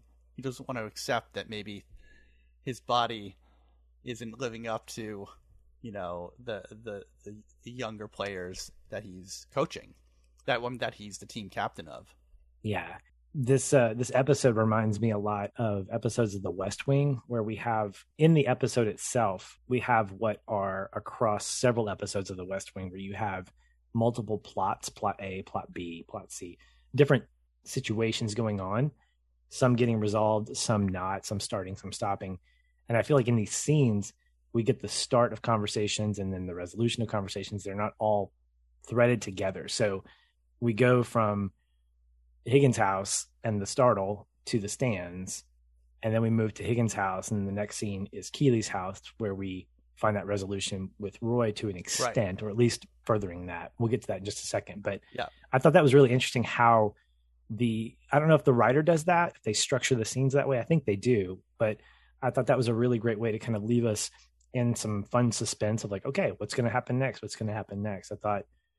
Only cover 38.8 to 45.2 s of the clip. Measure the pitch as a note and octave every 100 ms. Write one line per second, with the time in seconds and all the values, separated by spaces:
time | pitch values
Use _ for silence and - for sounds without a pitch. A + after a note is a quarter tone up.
38.8 | - A#2 A#2+ A#2+ - F#2+ F#2+ F#2 - -
39.8 | A2 G2 - - _ _ _ - A#2+ G#2
40.8 | B2 B2 A#2 A#2 G#2+ G#2 G2 - _ _
41.8 | _ _ _ _ _ _ - C3+ C#3 A2+
42.8 | G2+ F#2+ G2 - - _ A#2 G#2 G2 -
43.8 | B2 G#2 G2 G#2 - _ - A#2+ G2 -
44.8 | B2+ G2 F2 F2+